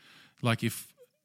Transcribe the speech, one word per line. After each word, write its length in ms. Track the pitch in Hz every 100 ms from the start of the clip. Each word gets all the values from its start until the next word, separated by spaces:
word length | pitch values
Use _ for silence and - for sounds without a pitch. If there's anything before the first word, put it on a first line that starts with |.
| - - - _
Like 220 | 120 113
if, 280 | 113 - - - - _